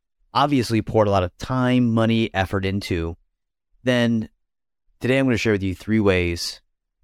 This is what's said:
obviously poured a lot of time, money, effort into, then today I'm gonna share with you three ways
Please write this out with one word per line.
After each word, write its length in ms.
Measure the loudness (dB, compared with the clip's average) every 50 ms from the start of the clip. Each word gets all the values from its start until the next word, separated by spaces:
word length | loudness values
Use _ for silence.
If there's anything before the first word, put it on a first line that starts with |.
| _ _ _ _ _ _ 0
obviously 480 | 0 2 2 2 0 0 0 0 -2 -2
poured 240 | 0 2 2 2
a 40 | 4 2
lot 100 | 2 0
of 80 | -2 -4 -10
time, 500 | -8 -6 -4 -2 0 2 2 2 2 2 2
money, 400 | 2 2 2 2 0 0 0 -2
effort 300 | -2 -2 -2 -2 -2 -2
into, 520 | -2 -4 -4 -4 -4 -4 -4 -4 -4 -8 -10 _ _ _ _ _ _ _ _ _ _ _ _ -4
then 440 | -2 0 2 2 0 0 -2 -4 -6 _ _ _ _ _ _ _ _ _ _ _ _ _ _
today 200 | -2 0 0 2
I'm 80 | 2
gonna 100 | 0 0
share 160 | 0 0 0 0
with 100 | 0 -2
you 100 | -4 -6
three 280 | -6 -4 -2 0 2
ways 600 | 4 4 2 2 0 -2 -4 -6 -8 -10 -10 -14 _ _ _ _ _ _ _ _